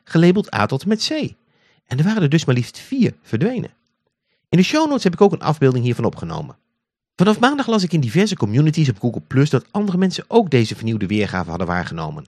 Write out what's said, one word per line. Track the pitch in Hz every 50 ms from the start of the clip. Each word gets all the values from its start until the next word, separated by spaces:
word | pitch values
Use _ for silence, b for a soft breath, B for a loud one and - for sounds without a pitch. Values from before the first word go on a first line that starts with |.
| b
gelabeld | - - 165 170 175 180 208 196 - -
A | 110 101
tot | - 135 135
en | -
met | 196 220 220 -
C. | - 311 311 269 - - _ _ _ _ _ _ _ _ _ _
En | - 120
er | 131 156
waren | 202 220 214
er | 170 139
dus | 151 165 -
maar | - 127
liefst | 123 117 - -
vier | - - - 269 277 214 120 - _
verdwenen. | _ - - 113 156 226 254 220 - - _ _ _ _ _ _ _ _ _ _ _ _ _ _ _ _
In | -
de | 170 185
show | - - 311 320
notes | 302 285 240 -
heb | 190 170
ik | -
ook | 208 202
een | 170 -
afbeelding | - - 151 - 143 131 127 127 117
hiervan | 123 117 - 117
opgenomen. | 101 - - - 80 80 78 76 64 - _ _ _ _ _ _ _ _ _ _ _ _
Vanaf | - 180 214 214 214
maandag | 233 262 294 285 262
las | 226 226 214 185
ik | 165 -
in | 160
diverse | 131 113 110 170 208 202 185
communities | - - 101 107 135 151 156 151 160 156 131
op | 104 -
Google | - 120 - 165 -
Plus | - - 131 143 151
dat | - 127 - _
andere | - 202 208 202 175
mensen | 180 185 185 - - -
ook | - - 233 226 160
deze | 139 120 113 - 104
vernieuwde | - 110 113 113 107 104
weergave | 85 104 107 101 92 95 92 87 82
hadden | 82 85 92
waargenomen. | 85 87 90 85 - 80 82 80 78 76 76 73